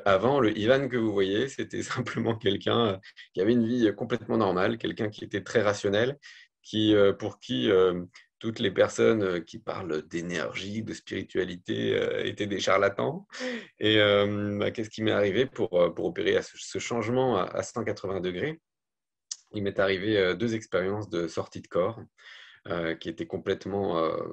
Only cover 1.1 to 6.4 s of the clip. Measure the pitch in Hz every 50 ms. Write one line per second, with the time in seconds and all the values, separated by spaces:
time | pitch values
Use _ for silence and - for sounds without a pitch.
1.1 | 101 101 98 95 98 110 131 139 - - 110 - - 98 98 - - - 127 -
2.1 | - 120 113 113 113 110 - 98 98 98 - 104 107 117 117 107 95 95 - -
3.1 | - - - - - - 95 113 123 120 113 113 123 123 117 104 101 - 127 113
4.1 | 123 113 - - 120 113 107 95 90 90 95 110 117 113 - 92 90 - 113 104
5.1 | 104 - - - - 101 90 - - 117 101 104 101 - - 104 98 104 117 131
6.1 | 143 - - - - -